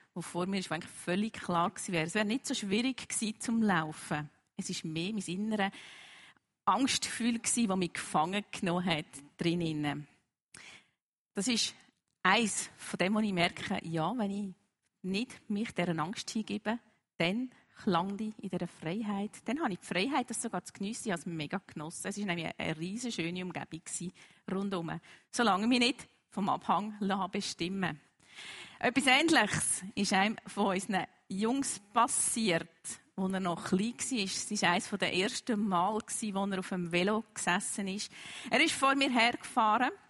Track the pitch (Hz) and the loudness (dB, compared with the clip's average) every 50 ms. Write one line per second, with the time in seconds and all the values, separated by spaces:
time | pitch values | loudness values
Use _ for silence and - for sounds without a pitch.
0 | _ _ _ 180 165 - - 175 180 190 196 190 180 - 156 160 - - - - | _ _ _ -10 -10 -6 -4 -2 -2 0 0 -2 -2 -2 -4 -4 -4 -8 -14 -10
1 | - 175 175 196 214 220 - - - - 175 170 170 196 - - - - 185 165 | -4 -2 0 0 0 -2 -4 -6 -4 0 2 2 2 2 0 -4 -6 -2 0 0
2 | 156 170 - 214 214 202 226 277 - - 262 - 214 196 208 214 240 262 254 - | 0 2 0 0 0 2 0 -2 -2 -4 -4 -4 -2 0 0 2 2 0 -2 -4
3 | - - - - 226 208 220 - - - 226 226 220 208 185 165 160 156 156 - | -8 -8 -4 -4 -2 -4 -4 -4 -4 -2 0 2 4 4 4 4 2 0 -6 -10
4 | - - 165 147 147 147 - _ _ _ _ - 190 - 175 - - 160 156 160 | -6 -4 -4 -4 -4 -6 -12 _ _ _ _ -10 -8 -6 -6 -6 -6 -4 -4 -2
5 | 170 190 226 208 - - 175 190 208 220 220 208 196 196 - - - - - - | -2 -2 -4 -4 -4 -4 -4 -4 -2 -2 0 0 0 -2 -2 -6 -14 -18 -18 -20
6 | - - - - - - - _ _ _ _ _ _ - 185 220 277 262 - - | -20 -20 -20 -20 -20 -20 -20 _ _ _ _ _ _ 4 4 4 4 2 2 0
7 | - - - - 226 247 233 226 - - - 240 233 190 190 190 180 170 - - | -2 -4 -4 0 0 0 0 0 0 0 2 2 2 2 2 2 2 0 -2 -6
8 | - - - 165 156 175 196 208 202 - - - - 175 175 180 180 190 165 151 | -8 0 2 2 2 4 0 -2 -4 -4 -6 -2 0 0 2 2 2 2 2 0
9 | 170 - - - - - _ - 165 170 165 175 170 160 156 147 147 147 143 147 | 0 -6 -14 -20 -20 -20 _ 0 0 2 2 2 0 0 0 0 -2 -2 -2 -4
10 | 147 - _ _ _ _ _ _ _ _ - - - - - - - _ _ _ | -8 -12 _ _ _ _ _ _ _ _ -20 -20 -20 -20 -20 -20 -20 _ _ _
11 | _ _ _ _ _ _ _ 202 190 254 233 214 - - - - - _ _ _ | _ _ _ _ _ _ _ -4 0 0 2 0 0 -2 -4 -8 -18 _ _ _
12 | _ _ _ _ - 185 196 233 233 202 - - - - - - - - - - | _ _ _ _ 4 6 6 6 4 2 0 -2 -6 -8 -10 -14 -10 -10 -2 0
13 | 175 185 220 214 220 208 190 175 170 185 - - - - 196 - - 165 165 165 | 2 2 4 2 2 2 2 2 2 2 0 -2 -4 -2 -2 -2 -2 -2 0 0
14 | 156 175 240 254 208 196 196 202 208 190 180 - _ _ _ _ _ _ _ _ | 0 0 0 0 0 -2 -2 -2 -4 -6 -8 -12 _ _ _ _ _ _ _ _
15 | - 185 190 202 254 - - - - - 208 202 233 - - - 175 180 165 160 | -6 -2 -2 -2 -2 -4 -8 -14 -6 -4 -2 -2 -2 -2 -2 0 0 0 0 0
16 | 151 170 226 - - - - 226 214 - 202 214 - 214 226 240 - _ _ _ | -2 -4 -4 -8 -8 -6 -6 -6 -4 -4 -4 -4 -2 -2 -4 -4 -6 _ _ _
17 | _ _ _ - 170 170 196 233 262 254 - - _ _ _ - - 214 175 165 | _ _ _ 0 0 2 2 0 -2 -4 -8 -14 _ _ _ -4 0 2 2 4
18 | 175 196 202 196 220 214 214 - - 190 - 175 175 170 - - - 156 180 220 | 2 0 -4 -4 -6 -6 -6 -8 -8 -6 -4 -4 -4 -4 -6 -8 -6 -4 -4 -2
19 | 226 208 208 196 202 214 - - - - - 311 339 240 180 - - - - 175 | -2 -2 -2 -2 -4 -6 -8 -8 -6 -4 -2 0 0 -2 -2 -4 -6 -2 0 0
20 | 196 269 294 277 240 - 233 - - 226 - 180 - - - - 196 202 233 - | 0 2 2 0 -2 -2 -4 -6 -4 -4 -4 -6 -6 -8 -8 -6 -6 -6 -6 -4
21 | - 226 175 143 - 180 170 160 147 143 - 196 - - - 165 151 160 - - | -2 -2 -2 0 -2 -4 -4 -4 -4 -4 -4 -6 -6 -8 -10 -10 -8 -8 -8 -8
22 | - - 208 202 208 196 170 170 160 - - - 160 170 156 156 165 185 202 240 | -6 -6 -4 -4 -2 -2 -2 -2 -2 -4 -4 -4 -4 -4 -2 -2 -4 -6 -4 -4
23 | 254 240 226 - 160 170 180 185 180 180 165 - - - - 160 - - - - | -6 -4 -4 -2 -4 -4 -4 -4 -6 -6 -6 -8 -8 -8 -10 -12 -10 -10 -8 -8
24 | 170 180 - - - - - _ _ - 185 190 202 202 190 175 165 - - 170 | -8 -8 -10 -12 -20 -20 -20 _ _ -4 -4 -2 -2 -2 -2 -4 -4 -4 -6 -8
25 | - - - - _ _ - - 240 214 185 190 214 233 262 254 240 247 254 - | -10 -14 -20 -20 _ _ 0 2 4 4 4 4 4 4 4 6 6 4 2 0
26 | - - _ _ _ _ - 202 185 185 135 175 - - 185 170 208 214 208 208 | -6 -16 _ _ _ _ -4 -2 0 0 0 0 2 2 2 2 2 -2 -6 -4
27 | 208 190 196 196 190 185 - 208 196 - - - 170 175 196 196 185 160 156 147 | -2 0 0 0 -2 -2 -2 -4 -4 -4 -6 -4 -4 -4 -2 -2 -2 -2 -4 -6
28 | - _ _ _ _ - - - - - - - - - - - - 240 233 269 | -12 _ _ _ _ -20 -20 -18 -16 -16 -16 -16 -16 -18 -8 -2 0 2 2 4
29 | 294 269 254 277 320 320 320 247 214 196 - - - - - - 185 196 - - | 4 6 6 6 6 6 6 6 4 4 2 -2 -2 -2 -4 -4 -6 -6 -2 -2
30 | 202 - 208 190 196 214 214 - - 196 - 202 208 196 185 190 190 - 196 180 | 0 2 4 4 4 4 2 -2 -8 -10 -2 0 0 2 2 0 -2 -2 -2 -2
31 | 151 - _ _ _ _ 190 190 220 226 262 277 269 - - - - _ - 240 | -2 -4 _ _ _ _ -4 -2 0 0 2 0 0 -2 -4 -8 -10 _ 2 4
32 | 233 247 - - - - - 233 220 185 170 165 - - _ _ - - - - | 4 4 4 0 0 0 0 2 2 4 2 2 0 -2 _ _ -14 -14 -14 -14
33 | - _ _ - 190 185 190 185 190 175 170 170 - - 196 190 214 240 240 - | -16 _ _ -2 -2 0 0 0 0 -2 -2 -2 0 2 2 2 2 0 -2 -4
34 | - - 269 226 196 190 - - - - 208 208 196 175 175 196 - - 208 190 | -4 -2 0 0 0 0 -2 -4 -4 -4 -2 2 4 4 4 4 0 -2 -2 -2
35 | 185 160 - 175 190 233 247 - - - 226 202 220 202 190 170 180 202 220 214 | -2 0 2 2 0 0 -2 -4 -2 -2 0 0 2 2 2 2 2 2 0 -2
36 | - - - - 226 214 190 196 196 202 196 185 185 - 196 180 175 170 170 180 | -4 -4 -6 -4 -4 -2 -2 0 0 0 -2 -2 -4 -4 -4 -4 -2 0 2 2
37 | 180 208 220 220 - - _ - - 180 175 202 - - - - 196 190 190 208 | 4 4 2 0 -2 -4 _ -4 0 2 2 2 0 -2 -4 -4 -4 -4 -4 -4
38 | - - - - - - - - - 262 - 254 311 311 - - 277 269 269 277 | -6 -8 -10 -14 -16 -14 -14 -12 -4 0 4 4 4 4 4 4 4 4 6 4
39 | 269 269 240 240 226 240 240 - - - - 254 220 214 208 233 247 277 403 - | 4 4 4 4 4 4 2 0 -6 -2 2 4 4 4 6 4 2 0 0 -6
40 | - _ | -12 _